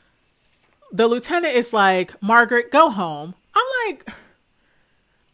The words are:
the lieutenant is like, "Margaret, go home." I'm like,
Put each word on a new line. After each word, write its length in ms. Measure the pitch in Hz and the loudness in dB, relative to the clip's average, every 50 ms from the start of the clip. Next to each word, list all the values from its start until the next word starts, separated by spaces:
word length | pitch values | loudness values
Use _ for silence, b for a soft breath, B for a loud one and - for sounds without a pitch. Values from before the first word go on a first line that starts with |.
| b b b b _ _ _ _ _ _ _ _ _ _ _ _ _ _ - | b b b b _ _ _ _ _ _ _ _ _ _ _ _ _ _ -2
the 140 | 180 233 233 | 0 0 0
lieutenant 460 | 233 247 240 - 339 349 339 311 247 | 0 -2 -2 -4 -4 -2 -2 0 -2
is 200 | 240 - - 226 | -2 -2 0 0
like, 480 | 208 196 190 185 185 175 - - - 196 | 2 2 2 2 0 -2 -6 -10 -8 -2
"Margaret, 480 | 202 226 240 240 233 247 240 233 - | 2 4 4 4 4 0 -2 -2 0
go 180 | - 294 320 311 | 2 4 4 4
home." 460 | 214 190 180 160 151 147 151 175 185 - _ _ - | 2 -4 -6 -6 -8 -10 -12 -16 -16 -20 _ _ -2
I'm 120 | 403 494 523 539 494 453 | -2 -2 -2 -4 -4 -4
like, 220 | 403 285 - _ - B B B B B B _ _ _ _ _ _ _ _ _ _ _ _ _ _ _ _ _ _ | -6 -8 -10 _ -20 B B B B B B _ _ _ _ _ _ _ _ _ _ _ _ _ _ _ _ _ _